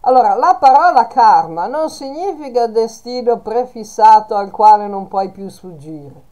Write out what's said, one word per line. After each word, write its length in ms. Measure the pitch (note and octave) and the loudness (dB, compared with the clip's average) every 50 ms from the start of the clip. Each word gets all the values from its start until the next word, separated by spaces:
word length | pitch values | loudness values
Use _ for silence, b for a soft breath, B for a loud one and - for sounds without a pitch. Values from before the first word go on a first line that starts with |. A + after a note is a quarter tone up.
Allora, 340 | - - B3+ B3+ A#3 G#3 G3 | 0 2 2 2 2 2 0
la 220 | A3+ B3+ F4 F#4 F#4 | 0 0 0 0 2
parola 460 | - C4+ C4 C#4+ E4 F4+ E4 C4 A#3 | 4 4 4 6 4 4 2 2 0
karma 600 | - - - A3+ A3 G3 G#3 - D#3+ E3 E3 F3 | 0 0 2 4 4 4 2 0 -4 -8 -8 -8
non 220 | G#3+ C4 D4+ D#4+ D4+ | -8 -6 -6 -8 -8
significa 760 | - - C#4 C4+ C#4 D4+ F4+ G4+ F#4 D4 D4+ C4+ A#3 B3 A#3 | -8 -12 -14 -14 -12 -10 -8 -10 -10 -10 -14 -6 -4 -4 -4
destino 720 | A#3 G#3+ A3+ A3+ A3+ A3+ - _ A#3+ B3 B3 A#3 A#3 A#3 G3 | -2 -2 -4 -4 -4 -8 -16 _ -12 -12 -6 -4 -4 -4 -4
prefissato 960 | - G#3+ A3 A#3+ B3+ B3 _ A#3 G#3+ G#3+ - - G#3+ A3 A3 G#3+ G#3+ A3 A3 | -6 -6 -6 -6 -6 -6 _ -18 -18 -16 -4 2 4 6 6 6 2 0 -6
al 140 | G3+ G3+ G3 | -6 -6 -8
quale 360 | G3 - G#3+ G#3+ G#3+ G#3 G#3 | -4 2 4 4 4 4 2
non 220 | G#3 G3+ F#3+ G3 F#3+ | -6 -10 -10 -12 -8
puoi 220 | - G3 G3 F#3+ | -6 -6 -6 -6
più 180 | F#3+ G3 G3 F#3+ | -10 -16 -18 -18
sfuggire. 760 | F3+ - - F#3 E3+ D3 C#3 D#3 D#3+ D3+ C#3+ C#3 B2+ A#2+ _ _ | -18 -20 -20 -20 -20 -20 -20 -18 -18 -18 -20 -20 -20 -20 _ _